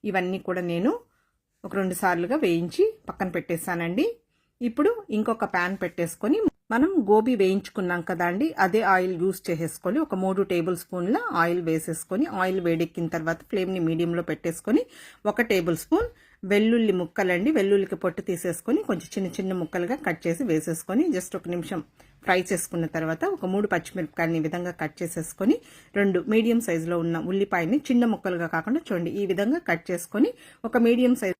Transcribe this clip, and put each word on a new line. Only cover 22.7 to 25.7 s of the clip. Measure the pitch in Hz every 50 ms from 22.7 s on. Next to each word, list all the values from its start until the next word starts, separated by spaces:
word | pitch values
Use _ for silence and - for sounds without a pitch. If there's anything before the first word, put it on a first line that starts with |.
| - 170 165 156 - 165
తర్వాత | 160 160 160 165 - 381 392 -
ఒక | - 185 185
మూడు | 202 208 220 -
పచ్చిమిరపకాయలని | 170 175 - - 190 170 151 _ - 170 165 165 165
ఈ | 156 160
విధంగా | 165 175 175 180 175 -
కట్ | 160 151 - -
చేసేసుకొని | 185 170 - 170 160 - - - 190 214 349 494 - -